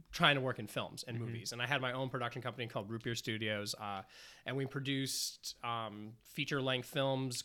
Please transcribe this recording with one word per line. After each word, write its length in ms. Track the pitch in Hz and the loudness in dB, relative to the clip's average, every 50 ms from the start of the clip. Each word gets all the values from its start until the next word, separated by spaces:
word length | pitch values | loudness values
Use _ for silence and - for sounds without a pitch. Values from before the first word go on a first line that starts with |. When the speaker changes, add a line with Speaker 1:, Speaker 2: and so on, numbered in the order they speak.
| - - | -12 -6
Speaker 1:
trying 240 | - - 175 147 143 | 2 8 8 8 8
to 60 | 135 | 8
work 180 | 131 127 - - | 4 2 0 -2
in 80 | 107 | -4
films 360 | - - 120 98 - - - - | -4 -2 -2 -2 -2 -4 -8 -6
and 100 | 123 117 | -4 -4
Speaker 2:
Mm-hmm. 80 | 117 113 | -2 -2
Speaker 1:
movies. 260 | 120 117 117 - - 117 | -2 -4 -4 -6 -4 -2
And 60 | 120 | 0
I 40 | 120 | 0
had 160 | 127 143 131 | 2 2 2
my 120 | 127 123 123 | 2 2 0
own 160 | 131 135 127 | 0 0 0
production 300 | - 127 120 113 - 127 113 | 0 0 -2 -2 -2 -4 -4
company 240 | 123 107 127 117 | -4 -4 -4 -4
called 200 | 110 - 117 98 104 | -2 -2 -2 -2 -2
Root 120 | 113 113 - | -4 -2 -2
Beer 120 | 120 117 | -2 -2
Studios, 580 | - - 113 110 107 110 107 107 104 104 104 - - | 0 0 -2 0 0 2 2 2 0 0 -2 -4 -4
uh, 220 | 107 101 98 95 - - - - - - - - - | -4 -4 -4 -4 -6 -8 -14 -20 -18 -18 -18 -10 -6
and 100 | 120 127 | -4 -2
we 120 | 139 135 | 0 0
produced, 880 | 131 - 139 127 143 135 135 135 131 - - - - - - - - - - 127 | -2 -2 -2 0 0 2 2 0 0 0 -2 -2 -4 -4 -6 -10 -10 -8 -6 -4
um, 480 | 117 117 113 113 104 104 104 107 110 123 - - | -2 -2 0 -2 -4 -6 -8 -10 -10 -12 -16 -20
feature-length 640 | - - 156 135 - 147 135 131 131 127 123 120 | -8 -4 -4 -2 0 0 2 2 2 2 0 0
films, 560 | - - 143 135 135 135 131 131 127 120 - | -2 0 2 4 4 4 2 2 0 -2 -2